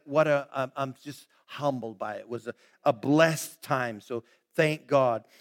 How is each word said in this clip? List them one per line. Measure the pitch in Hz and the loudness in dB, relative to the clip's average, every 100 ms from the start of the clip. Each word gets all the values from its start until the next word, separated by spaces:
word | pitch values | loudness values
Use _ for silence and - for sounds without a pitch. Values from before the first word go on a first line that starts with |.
| - | -2
what | 143 156 | 2 4
a, | 143 139 | 2 0
I'm, | 135 131 | -6 -6
I'm | 147 135 123 | -4 -6 -8
just | 147 139 - _ | -16 -18 -20 _
humbled | - - 143 127 113 101 | -18 -4 -2 -2 -6 -8
by | 107 | -8
it. | 101 | -8
It | 101 | -10
was | 117 110 | -10 -10
a, | - _ _ | -14 _ _
a | 147 | -2
blessed | 110 127 147 160 156 - - | 0 2 4 4 2 -8 -12
time, | - 135 120 104 | -4 -4 -4 -8
so | - 117 - _ _ - | -10 -10 -12 _ _ 0
thank | 156 151 - | 0 0 0
God | 143 127 113 - _ | 2 4 0 -6 _